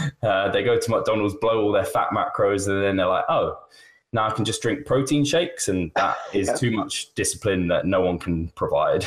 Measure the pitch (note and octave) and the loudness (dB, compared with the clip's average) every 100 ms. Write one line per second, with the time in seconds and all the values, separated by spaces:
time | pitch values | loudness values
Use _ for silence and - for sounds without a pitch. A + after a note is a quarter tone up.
0 | D3 - A2 F#2+ G2 A2 A#2+ A#2 A#2 A2+ | -6 -4 0 0 2 0 2 2 2 0
1 | A2+ A2 G#2 - A2+ A2+ G#2 G2+ F#2+ A#2 | 0 0 0 0 0 2 2 2 0 0
2 | - G#2 F#2 - G2+ G2+ F#2+ G2 G2 F#2+ | 0 -2 -2 0 2 2 0 0 2 2
3 | F#2 F#2 - D#3+ F2 - - - - _ | 2 0 0 0 0 -4 -14 -20 -20 _
4 | _ A2+ A2 G#2+ A2 G#2+ A#2 G#2 - C3+ | _ -2 -2 -2 -2 -2 -2 -4 0 0
5 | C#3 D3 C#3+ E3 F3 - - F#2 E2 - | 2 2 2 2 0 -4 -2 -2 -2 0
6 | F#2+ - - G2+ F#2+ - B2 A2 F#2+ - | 0 -2 -4 -2 0 0 0 0 -4 -6
7 | - - G2 F#2 G#2 F#2+ F2 E2+ D#2+ F#2+ | -8 -4 -4 -2 0 0 2 0 2 2
8 | F#2 E2+ - E2+ E2 - F2 D2 D2+ D#2+ | 2 0 -2 -2 -4 -4 -2 2 2 0